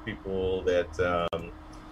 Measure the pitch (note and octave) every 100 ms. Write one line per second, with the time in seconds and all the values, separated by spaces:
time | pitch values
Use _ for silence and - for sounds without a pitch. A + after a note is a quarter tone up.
0 | A2+ G#2 G2 F#2+ F#2 F#2 F2+ F2+ F2 -
1 | F2 F2 E2+ E2 E2+ - - - -